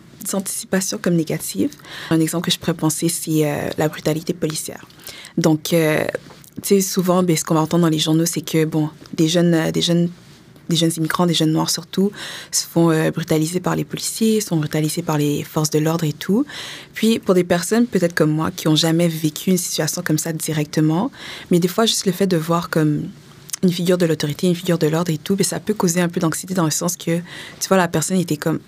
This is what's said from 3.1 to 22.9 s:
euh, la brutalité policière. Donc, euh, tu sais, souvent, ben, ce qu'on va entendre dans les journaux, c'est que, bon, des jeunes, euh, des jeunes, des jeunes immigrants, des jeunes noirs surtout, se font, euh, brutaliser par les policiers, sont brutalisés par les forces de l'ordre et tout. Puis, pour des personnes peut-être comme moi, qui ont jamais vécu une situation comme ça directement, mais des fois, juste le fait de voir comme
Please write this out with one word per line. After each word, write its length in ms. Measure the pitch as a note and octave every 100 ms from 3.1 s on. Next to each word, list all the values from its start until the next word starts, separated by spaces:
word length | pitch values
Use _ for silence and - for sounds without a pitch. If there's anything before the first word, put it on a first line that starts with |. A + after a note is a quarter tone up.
| - - D#3 D3+
euh, 200 | D3 - -
la 100 | D#3
brutalité 440 | - - D#3 E3
policière. 520 | F3 D#3 D#3 - C3+ - - - - - -
Donc, 360 | E3+ D#3 -
euh, 320 | E3+ D#3 D#3 - - - - - -
tu 60 | -
sais, 120 | G3
souvent, 440 | F#3+ - F3+ F3+
ben, 120 | F3+ D#3
ce 60 |
qu'on 120 | -
va 80 | D#3+
entendre 200 | D#3 E3+
dans 60 | E3
les 100 | D#3
journaux, 280 | D#3 D#3+ E3
c'est 160 | -
que, 220 | - D#3+
bon, 260 | D#3 D#3+ D3+ - -
des 120 | - D#3+
jeunes, 280 | F3 E3+
euh, 180 | E3 E3
des 100 | E3
jeunes, 280 | E3 E3+ F3 F3 - - - - -
des 80 | E3
jeunes 160 | E3 E3
immigrants, 300 | D#3 - F3
des 80 |
jeunes 180 | D#3 D#3+
noirs 180 | D#3+ E3
surtout, 420 | - - - G3 - - - -
se 120 | -
font, 260 | - E3+ E3
euh, 200 | D#3+ D#3+
brutaliser 480 | D#3 D#3+ D#3+ D#3 F3+
par 160 | F3
les 100 | D#3+
policiers, 560 | D3 - - - A3 G#3+
sont 160 | G#3 E3
brutalisés 460 | D3+ D#3 D3+ E3+
par 160 | E3+ D3+
les 240 | D3 D3+
forces 280 | D3+ - D3+
de 100 | D3+
l'ordre 240 | D#3 E3
et 80 | D#3
tout. 320 | - - G#3 D4 - - - -
Puis, 240 | - A3 A3+
pour 160 | -
des 100 | F3+
personnes 420 | F3 F3 F3 A3 A#3+
peut-être 280 | F#3+ E3+
comme 160 | F3 D#3
moi, 200 | D#3 E3
qui 180 | F3 D#3+
ont 80 | D#3
jamais 320 | E3 E3 E3+
vécu 420 | D#3+ D#3+ - -
une 80 | F3+
situation 440 | - - D#3 -
comme 160 | F3 D#3
ça 140 | E3
directement, 800 | D#3+ - D#3 D3+ - D#3 D#3+ B3+ - - - -
mais 80 | F3
des 80 | F3
fois, 180 | F3
juste 220 | A3+ - G3+
le 60 |
fait 160 | F3+ G3
de 80 | E3+
voir 340 | D#3+ E3+ E3+
comme 380 | E3 D3+